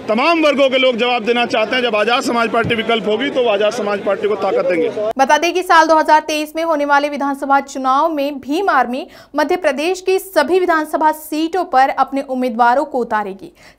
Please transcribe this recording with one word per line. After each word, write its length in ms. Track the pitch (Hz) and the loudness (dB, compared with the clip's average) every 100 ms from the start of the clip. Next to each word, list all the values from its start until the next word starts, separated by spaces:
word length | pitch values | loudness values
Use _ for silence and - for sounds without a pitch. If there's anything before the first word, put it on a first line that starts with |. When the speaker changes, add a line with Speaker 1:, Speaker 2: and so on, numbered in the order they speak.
| - | -4
Speaker 1:
तमाम 340 | 214 302 339 | 0 2 2
वर्गों 280 | 302 302 277 | 2 2 2
के 80 | 262 | 4
लोग 180 | 262 233 | 2 2
जवाब 280 | 240 240 214 | 0 0 0
देना 200 | 240 240 | 0 0
चाहते 300 | 226 214 254 | 0 0 0
हैं। 60 | |
जब 120 | 240 214 | 0 0
आजाद 280 | 214 240 | 2 0
समाज 260 | 254 240 233 | 0 0 0
पार्टी 240 | 233 220 233 | 0 0 -2
विकल्प 320 | 220 233 202 | 0 -2 0
होगी 220 | 214 277 | -2 -2
तो 140 | 269 | 0
वो 60 | 240 | 0
आजाद 240 | 196 208 | 2 0
समाज 260 | 233 208 202 | -2 -4 -4
पार्टी 260 | 202 196 202 | -2 -2 -2
को 80 | 208 | -2
ताकत 280 | 196 190 180 | 0 0 0
देंगे। 240 | 175 160 - 214 240 | 0 -2 -2 -4 0
Speaker 2:
बता 200 | 277 302 | 2 2
दें 160 | 339 | 2
कि 100 | 349 | -2
साल 240 | 359 339 320 | 2 4 6
दो 100 | 320 | 4
हज़ार 220 | 302 311 | 4 2
तेईस 340 | 311 302 302 320 | 2 -4 -4 -4
में 80 | |
होने 220 | 330 302 285 | -2 -2 2
वाले 240 | 285 294 | 2 2
विधानसभा 500 | 285 277 277 277 277 | -2 -4 -4 0 0
चुनाव 480 | 269 269 262 262 330 | 0 -4 0 2 0
में 300 | 302 277 277 | 0 -4 -6
भीम 300 | 240 311 392 | -4 -2 2
आर्मी 360 | 294 233 254 359 - - 285 | 2 0 -4 -10 -16 -8 -4
मध्य 200 | 302 359 | 0 0
प्रदेश 440 | 320 269 320 370 | 0 -2 -2 -4
की 160 | - 370 | -2 -2
सभी 400 | 381 320 294 370 | 0 0 2 2
विधानसभा 520 | 359 320 311 311 311 | 2 0 0 0 0
सीटों 500 | 311 - 302 320 370 359 | 0 -6 -4 -2 -2 0
पर 220 | 262 269 | 2 2
अपने 300 | - - 269 | 2 -2 -2
उम्मीदवारों 640 | - 254 254 226 240 247 208 | -6 -4 -4 2 2 2 0
को 140 | 247 | -4
उतारेगी। 520 | 233 214 202 196 - - - | -2 -2 -4 -10 -16 -20 -20